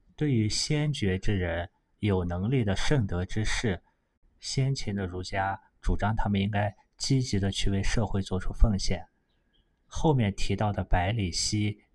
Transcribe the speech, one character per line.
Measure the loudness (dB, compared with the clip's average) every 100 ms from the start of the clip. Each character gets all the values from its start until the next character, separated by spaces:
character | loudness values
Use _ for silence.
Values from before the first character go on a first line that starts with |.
| _ -4
对 | 0
于 | 2 0
先 | -2 -2 0 -2
觉 | 0 -2 0
之 | 2 0
人、 | 0 -4 -6 _ _ _
有 | 0 2
能 | 0 -2 -2
力 | 0
的 | 0 0
圣 | 2 2 0
德 | -2 -4
之 | -2
士， | -2 0 -2 -4 -8 _ _ _ _ _
先 | -6 -2 -2
秦 | -2 -4 -4
的 | -4
儒 | -6
家 | -6 -4 -4 -6 _ _
主 | -2 0
张 | 0 0
他 | 0
们 | 0
应 | 0
该 | -2 -4 -6 _ -8
积 | 0 0
极 | 0 0
地 | 0
去 | 0 0
为 | 2
社 | 2 2 0
会 | -2
做 | -2 -4
出 | -2
奉 | 4 6 6
献。 | 0 -2 -4 _ _ _ _ _ _ _ _
后 | 0 2
面 | 4 2
提 | 0 0 0
到 | 0
的 | -2
百 | 0 0 2
里 | -2 -2
奚、 | -2 -2 -2 -2 -4 _